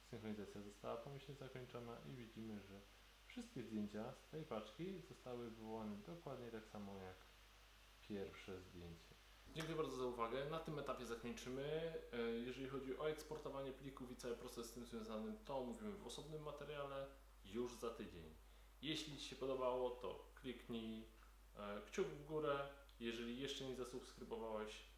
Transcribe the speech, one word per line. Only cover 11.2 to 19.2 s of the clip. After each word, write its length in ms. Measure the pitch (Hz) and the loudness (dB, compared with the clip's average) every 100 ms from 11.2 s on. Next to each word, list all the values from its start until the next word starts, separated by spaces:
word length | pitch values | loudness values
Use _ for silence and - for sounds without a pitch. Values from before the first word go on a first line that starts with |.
| 120 113 - 131 143 156 165 160 - | 0 -2 0 2 4 4 4 0 -2
E, 40 | 120 | 2
jeżeli 480 | 117 117 123 127 135 | 4 4 2 0 2
chodzi 300 | 135 131 127 | 2 2 4
o 120 | 151 | 4
eksportowanie 600 | 156 - 156 147 135 139 | 4 0 -2 0 0 0
plików 400 | 131 143 127 123 | -2 -4 -4 -4
i 40 | 123 | -2
cały 200 | 123 113 | 0 0
proces 320 | 123 120 117 | -2 -2 -4
z 60 | |
tym 120 | 123 117 | -4 -4
związany, 480 | 117 110 110 110 107 - | -2 0 0 2 -2 0
to 120 | 139 | 2
omówimy 400 | 123 110 107 196 | 2 0 0 -2
w 100 | - | -2
osobnym 360 | - 147 156 | -4 -2 -2
materiale 640 | 151 143 143 147 143 139 139 - - - 98 | -2 -4 -2 -2 0 0 -2 -6 -14 -14 -2
już 300 | 104 123 117 | 4 4 4
za 140 | 117 | 0
tydzień. 460 | - 101 85 80 78 - - - - | 2 -2 -4 -8 -10 -14 -16 -16 -4
Jeśli 360 | 139 151 151 | 2 2 2
Ci 120 | 139 | -2